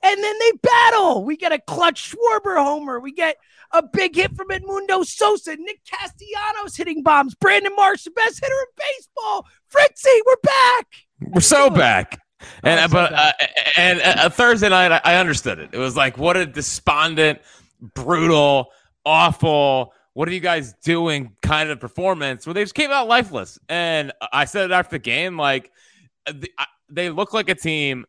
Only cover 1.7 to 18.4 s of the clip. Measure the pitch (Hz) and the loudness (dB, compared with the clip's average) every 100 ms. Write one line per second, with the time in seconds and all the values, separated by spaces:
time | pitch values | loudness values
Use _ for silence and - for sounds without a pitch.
1.7 | - 339 302 - - 466 440 403 359 277 | 0 0 -2 -10 -2 0 0 0 0 0
2.7 | 294 294 247 262 302 330 302 _ _ _ | -2 -6 -10 -12 -4 -4 -4 _ _ _
3.7 | 330 320 - 370 320 381 - 381 381 381 | -2 0 -2 -2 0 -2 -4 -10 -10 -8
4.7 | 392 392 381 359 - 415 415 - 302 349 | -8 -2 -2 -2 0 0 0 -4 -14 -14
5.7 | 415 - - 392 - 415 415 415 427 415 | -16 -14 -14 -14 -16 -14 -8 -8 -8 -10
6.7 | - 359 320 285 294 277 196 392 403 403 | -10 -8 -2 2 2 2 0 2 2 0
7.7 | 403 392 392 - 339 453 - 554 539 508 | 2 2 2 -6 -4 -4 -2 -6 -4 -6
8.7 | _ 571 539 _ - 440 403 - _ _ | _ -10 -10 _ -12 -6 -6 -8 _ _
9.7 | 554 587 - 539 494 440 508 571 539 508 | 2 2 2 4 4 6 2 2 4 4
10.7 | 494 - - _ _ - 180 - 285 277 | 2 -2 -18 _ _ -2 0 4 6 6
11.7 | 180 131 101 92 - _ _ - - - | 4 4 2 -2 -12 _ _ -20 -4 0
12.7 | 165 165 165 170 151 151 143 143 - 139 | 2 4 4 2 2 2 2 -2 -2 0
13.7 | 151 180 180 160 165 165 - 240 226 208 | 2 2 2 2 2 2 4 2 4 4
14.7 | 185 180 165 151 175 180 151 127 87 76 | 4 4 4 2 2 2 -2 -4 -8 -10
15.7 | 107 131 127 135 123 156 180 170 139 139 | -8 -6 -2 -2 0 -2 0 -2 -6 -10
16.7 | - - 147 160 156 156 147 _ _ _ | -6 -2 0 0 2 0 0 _ _ _
17.7 | _ 113 - 123 170 165 156 | _ -20 -12 -2 0 2 4